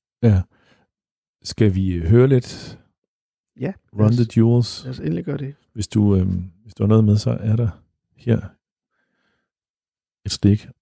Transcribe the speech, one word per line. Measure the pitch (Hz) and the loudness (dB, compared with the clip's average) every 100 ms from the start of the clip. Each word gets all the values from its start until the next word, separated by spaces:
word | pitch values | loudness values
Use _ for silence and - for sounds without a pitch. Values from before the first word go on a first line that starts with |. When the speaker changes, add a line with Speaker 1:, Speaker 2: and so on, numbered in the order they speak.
| _ _ | _ _
Speaker 1:
Ja. | 117 95 - _ _ _ _ _ _ _ _ _ | 2 2 0 _ _ _ _ _ _ _ _ _
Skal | - - 107 95 | -18 0 0 2
vi | 95 87 | -2 -4
høre | 82 117 131 | 2 4 4
lidt | 147 - - - - _ _ _ _ _ _ _ _ | 2 0 -14 -18 -20 _ _ _ _ _ _ _ _
Speaker 2:
Ja, | 139 196 _ | -10 -10 _
Speaker 1:
Run | 101 107 | 0 0
Speaker 2:
lad | 120 | 2
Speaker 1:
the | 113 | 0
Speaker 2:
os, | - | 2
Speaker 1:
Jewels. | 113 120 117 - | 2 2 -2 -8
Speaker 2:
lad | 131 | -14
os | 127 | -10
endelig | - 170 175 | -8 -8 -8
gøre | 139 | -10
det. | 139 143 _ | -10 -16 _
Speaker 1:
Hvis | 113 101 | -12 -4
du, | 110 104 98 | 0 2 2
øhm, | 92 90 92 - | 0 -4 -8 -16
hvis | - | -20
du | - | -4
har | 98 | 2
noget | 110 | 4
med, | 107 104 | 4 2
så | 113 117 | 0 -4
er | 107 110 | -2 -2
der | 113 - _ _ _ _ | -2 -6 _ _ _ _
her | - 110 98 - _ _ _ _ _ _ _ _ _ _ _ _ _ _ _ _ - | -4 -4 -4 -18 _ _ _ _ _ _ _ _ _ _ _ _ _ _ _ _ -12
et | |
stik. | - 104 101 - - | 0 2 2 -2 -20